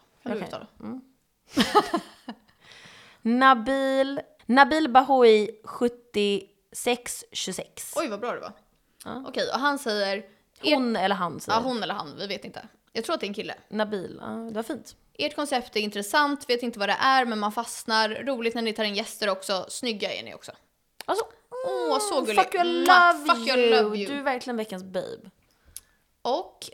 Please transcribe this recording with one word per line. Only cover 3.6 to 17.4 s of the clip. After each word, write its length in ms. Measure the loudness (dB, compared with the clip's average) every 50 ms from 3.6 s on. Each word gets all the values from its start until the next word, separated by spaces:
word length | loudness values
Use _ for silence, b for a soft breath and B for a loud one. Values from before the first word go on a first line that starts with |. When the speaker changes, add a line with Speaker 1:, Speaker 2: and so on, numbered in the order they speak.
| 4 0 0 0 0 0 2 2 0 0 -2 -8 -10 _ _ _ -2
Speaker 2:
Nabil 440 | 2 8 8 8 8 6 2 2 6
Bahoui 680 | 6 6 6 8 6 8 10 10 8 8 6 2 -4 -12 _
sjuttiosex 1600 | -16 -4 0 0 0 0 -2 _ _ -2 0 2 2 0 -2 -4 -8 _ _ _ _ -14 -6 -2 -2 -2 -2 -4 -12 -12 -12 -12 _
tjugosex. 600 | -10 -8 -8 -6 -8 -10 -10 -12 _ -16 -14 -8 -6 -4
Speaker 1:
Oj, 100 | -4 -4
vad 120 | -4 -6
bra 120 | -6 -6
det 80 | -6 -6
var. 120 | -8 -12 -16 _ _ _ _ _ _ _ _ _ -14
Speaker 2:
Ja. 180 | -12 -12 -12 -12 -10
Speaker 1:
Okej, 220 | -6 -4 -4 -2 -2
och 60 | 0
han 200 | 0 0 -2 -2
säger, 380 | -4 -4 -2 -2 -2 -2 -4 -6
"Ert-" 560 | -8 -12 _ _ _ _ _ _ 0 2 2
Speaker 2:
Hon 200 | 2 2 0 0
eller 200 | 0 2 0 0
han 240 | 0 -2 -4 -6 -8
säger. 200 | -4 -2 -2 0
Speaker 1:
Ja, 40 | 0
hon 200 | -2 -4 -4 -4
eller 100 | -6 -6
han, 220 | -8 -8 -12 -12 -12
vi 100 | -8 -8
vet 180 | -8 -10 -10
inte. 220 | -14 -16 -16 -18 -18 _ _ _ _ _
Jag 120 | -8 -4
tror 80 | -4 -4
att 60 | -4
det 60 | -4
är 20 | -6
en 60 | -6
kille. 220 | -8 -8 -10 -10 -12 _ _
Speaker 2:
Nabil, 480 | -4 -4 -2 -2 -2 -6 -6 -8 -12 -12
ja, 60 | -12 -10
det 280 | -10 -10 -10 -8 -8
var 80 | -8 -6
fint. 320 | -6 -8 -10 -10 -16 -20 _ _ _ _ -4
Speaker 1:
"Ert 180 | -4 -4 -2
koncept 400 | -4 -4 -2 -2 -4 -4 -4 -4
är 40 | -4
intressant, 720 | -4 -4 -4 -6 -6 0 2 2 2 2 0 -4 -2 -2
vet 140 | -2 -2 -2
inte 160 | -6 -4 -4
vad 100 | -2 0
det 80 | 0 2
är, 260 | 4 4 4 4 2
men 140 | 2 -2
man 120 | -2